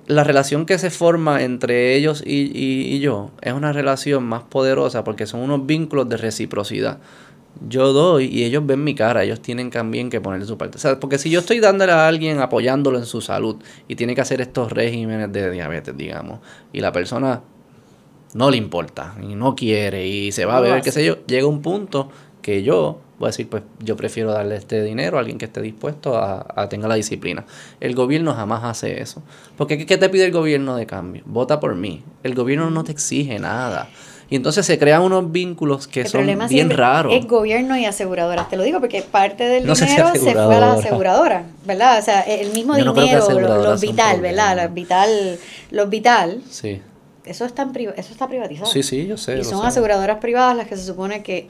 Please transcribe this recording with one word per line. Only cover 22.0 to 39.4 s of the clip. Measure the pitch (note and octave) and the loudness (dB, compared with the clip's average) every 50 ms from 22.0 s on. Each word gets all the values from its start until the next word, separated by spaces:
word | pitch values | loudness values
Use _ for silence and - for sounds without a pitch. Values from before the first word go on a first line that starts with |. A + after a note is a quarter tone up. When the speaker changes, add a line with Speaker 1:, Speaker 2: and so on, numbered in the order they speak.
| C#3 C#3 - - - - - _ - | -4 -6 -10 -20 -20 -20 -20 _ -6
Speaker 1:
que | - G#2 G2 G2 | -4 -2 0 2
yo | A#2+ E3+ F#3 D3+ D3+ D#3 - - _ _ - | 2 2 2 2 0 -2 -6 -14 _ _ -4
voy | A2 A2+ | -4 -4
a | |
decir, | A2 - A#2+ A2+ | -4 -4 -8 -8
pues, | - G#2+ - - - - | -8 -10 -10 -12 -18 -12
yo | A2+ G#2+ G#2+ | -8 -6 -6
prefiero | G2+ - A2+ - A2+ A2 A2 G#2+ | -4 -6 -6 -4 -4 -4 -2 -2
darle | G#2+ G#2 G#2 G#2 G2+ | -2 -2 -4 -6 -8
este | G2 - A#2 G#2+ G#2+ | -6 -4 -4 -2 -2
dinero | G#2+ A2 A#2 D3 F3 F3 | -2 -2 -4 -4 -2 -2
a | C#3+ | -2
alguien | A#2+ A2+ A#2 A#2 | -4 -4 -6 -10
que | A#2 | -10
esté | A2 - A2+ | -10 -10 -8
dispuesto | A2 A2 A2 - - C#3+ D3 D3 - D3 B2 A2+ | -10 -10 -10 -8 -8 -8 -8 -6 -4 -2 -2 0
a, | A2 G2 F#2+ F#2 - - - | 0 -2 -4 -6 -8 -10 -6
a | - G#2 G2 | -6 -6 -6
tener | A2+ G#2+ G#2+ A2 | -6 -4 -2 -2
la | A2+ | 0
disciplina. | A2+ G#2 - A2+ G2 F#2 F2 E2+ D#2+ - - - - - - - - | -2 -2 -4 -6 -8 -8 -8 -8 -8 -10 -14 -18 -20 -20 -20 -14 -8
El | - C3 B2+ | -6 -4 -2
gobierno | B2 B2 B2 C#3+ D#3+ E3 D#3 B2+ | 0 0 0 0 0 0 -2 -2
jamás | A2+ G#2+ G2+ A2+ A2+ A2+ | -4 -4 -4 -4 -4 -4
hace | A#2+ A#2 - - A2 F#2 - | -6 -8 -6 -6 -8 -8 -8
eso. | - - - - - - - - - - - | -10 -12 -14 -18 -20 -20 -20 -20 -20 -12 -8
Porque, | - D3+ - D#3 D3 | -6 -4 -2 -4 -2
¿qué, | D#3+ | 0
qué | - F#3+ - | 2 2 4
te | F#3+ F#3+ | 4 4
pide | F#3 F#3+ F#3 | 4 4 2
el | F#3 E3+ | 4 2
gobierno | E3+ D#3+ D#3 D3 C#3 C#3 C3+ B2+ | 2 0 2 0 0 0 -2 -4
de | B2 A2+ | -4 -6
cambio? | A2 - G2 F2 F2+ F2+ - - | -6 -8 -10 -10 -10 -12 -14 -12
Vota | - G#2 A2+ C3 B2+ D3+ D3 | -6 -2 -2 0 0 0 0
por | D3+ C#3+ A2 | 0 -2 -4
mí. | F2 F#2 G#2 E2 D2 - - - _ - | -4 -6 -8 -8 -10 -14 -20 -16 _ -8
El | C3 B2 | -6 -2
gobierno | B2+ A#2+ B2 C#3+ D3 E3 E3 | -2 0 0 0 0 0 0
no | D#3+ D#3+ D#3+ | -2 -2 -4
te | D#3+ | -6
exige | D3+ D3 - - - C3 D3 C3+ A2+ G2+ | -6 -6 -6 -4 -2 -2 -2 -2 -4 -6
nada. | G2 E2+ G2+ A#2 C3 A#2+ G2 C#2 - - - - - - - - - - | -6 -4 -4 -4 -4 -4 -6 -6 -8 -10 -14 -20 -20 -20 -20 -20 -10 -4
Y | C3+ | -4
entonces | C3+ B2 D3+ D3+ G3+ F3+ | -2 -2 0 0 0 2
se | - E3+ C3+ | 2 2 4
crean | D3 C#3+ D3+ D#3+ F3+ | 6 6 6 6 6
unos | F#3+ F#3+ F#3 F#3 E3 | 4 4 2 0 0
vínculos | D#3+ F3+ F3+ F3+ F3 E3 D#3+ D3 C#3 C3+ - - | -2 -2 -2 -4 -4 -4 -2 0 -2 -2 -4 -6
que | - C3 | -6 -6
Speaker 2:
El | B2 - | -4 -2
Speaker 1:
son | - C3+ | 0 0
Speaker 2:
problema | C#3 - - - - - | 2 2 0 0 0 2
Speaker 1:
bien | B2+ C#3 D#3 E3 | 2 4 4 4
Speaker 2:
siempre | - - | 4 4
Speaker 1:
raros. | D#3 B2+ C3+ D#3 D#3+ - A#3 | 4 6 6 4 4 4 2
Speaker 2:
es | B3+ A#3+ | 2 2
gobierno | A3+ A#3+ A3+ G#3+ G#3+ A3 A#3+ B3+ C4 C4+ B3+ | 4 2 2 4 2 0 0 0 0 0 0
y | A#3+ | 0
aseguradoras. | G#3 G3 - G#3 F#3 F3+ F3 E3+ F3 F3 F3 E3+ - | -2 -2 -4 -4 -4 -2 -2 -2 -2 -2 -2 -4 -2
Te | - F#3 | -2 0
lo | F#3 | 0
digo | B3+ E4 F#4 | 0 0 0
porque | - B3 G#3+ G3 F#3+ | -2 -2 -4 -4 -4
parte | - - G#3 G3 G3+ G3+ - | 0 2 2 2 2 2 0